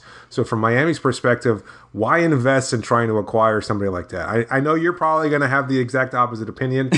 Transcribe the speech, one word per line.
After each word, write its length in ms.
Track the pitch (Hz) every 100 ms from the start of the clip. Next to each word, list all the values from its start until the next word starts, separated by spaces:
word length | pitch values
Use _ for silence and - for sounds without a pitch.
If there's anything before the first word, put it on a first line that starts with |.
| - - -
So 140 | -
from 180 | 113 110
Miami's 360 | 110 120 160 147
perspective, 640 | 135 120 123 120 127 104 - - -
why 260 | 98 110 165
invest 560 | 165 143 123 135 127
in 80 | 120
trying 260 | 101 117 117
to 80 | 107
acquire 420 | 95 113 110 107
somebody 260 | 101 107 98
like 200 | 90 85
that? 180 | 92 82
I, 180 | 110 113
I 100 | 135
know 120 | 143
you're 200 | 165 170
probably 360 | 175 160 156 156
gonna 180 | 147 135
have 220 | 139 131
the 80 | 135
exact 360 | 120 131 127 127
opposite 340 | 123 113 107
opinion. 400 | 101 131 131 131